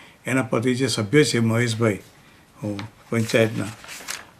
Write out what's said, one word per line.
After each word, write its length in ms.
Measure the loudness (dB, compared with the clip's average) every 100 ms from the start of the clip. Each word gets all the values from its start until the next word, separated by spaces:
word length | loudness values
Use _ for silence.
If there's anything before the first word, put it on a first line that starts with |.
| -20 -14 -2
એના 160 | -2
પતિ 320 | 0 0 0
જે 120 | 0 0
સભ્ય 380 | -2 2 4
છે 140 | 4 2
મહેશભાઈ, 600 | 2 2 0 0 0 0 -6 -20 -20 -20 _ -12
હો, 160 | -8 -8 -10 -16 -4
પંચાયતના 540 | -2 2 2 2 0 -8 -10 -16 -16 -12 -12 -14 -10